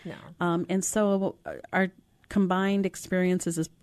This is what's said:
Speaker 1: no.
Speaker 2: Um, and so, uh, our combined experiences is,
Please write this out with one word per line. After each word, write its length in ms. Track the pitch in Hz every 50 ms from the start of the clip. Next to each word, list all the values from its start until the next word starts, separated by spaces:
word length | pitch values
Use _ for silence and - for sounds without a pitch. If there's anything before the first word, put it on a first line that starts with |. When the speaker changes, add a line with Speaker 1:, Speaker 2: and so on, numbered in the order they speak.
| -
Speaker 1:
no. 80 | 180 - - - - 170 -
Speaker 2:
Um, 280 | 180 175 170 175 170 -
and 160 | 190 190 185
so, 520 | - - 220 208 202 196 190 196 - - - - 76
uh, 60 | 71 - - - -
our 180 | 185 190 185 - _ _ _ _ _ _ -
combined 560 | - 202 190 175 185 185 190 196 202 196 190
experiences 720 | 180 - - - - 185 185 185 185 180 180 - 175 165 165
is, 120 | 160 - - _